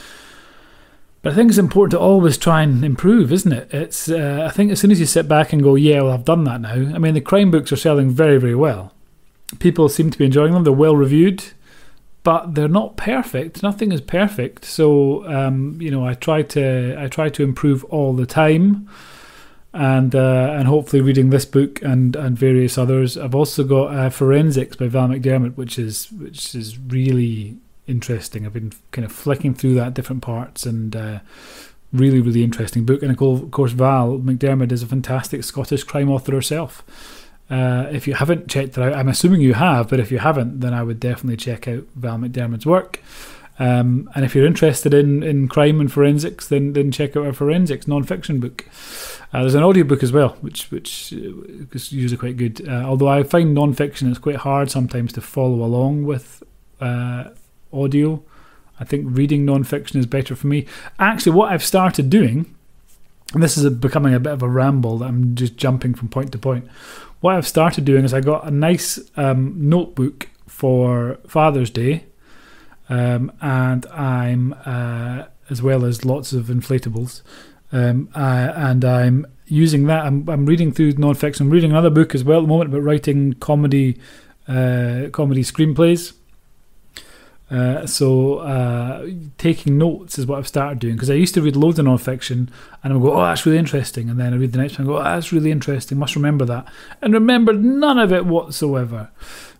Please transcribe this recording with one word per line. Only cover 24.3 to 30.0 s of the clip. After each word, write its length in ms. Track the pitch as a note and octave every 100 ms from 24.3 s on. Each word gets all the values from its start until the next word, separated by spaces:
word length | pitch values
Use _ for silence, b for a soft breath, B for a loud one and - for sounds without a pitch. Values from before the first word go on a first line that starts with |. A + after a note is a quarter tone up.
| C#3+ D#3 C3 B2 -
by 100 | B2
Val 220 | B2+ B2+
McDermid, 480 | C3 C3 C3 A#2+ B2
which 200 | A#2+ -
is, 320 | A2+ G#2 -
which 420 | G#3+ C#3+ D3+ -
is 240 | B2 A2 A#2
really 800 | C3 B2+ C3 B2+ A#2+ A2 G#2 - _ - -
interesting. 580 | B2 - A#2 - A2
I've 80 | G#2
been 200 | A2+ A2 - _
kind 140 | -
of 80 | A2
flicking 420 | - D3 C3+ C#3
through 200 | B2 C3+
that, 200 | B2+ A#2+
different 280 | B2+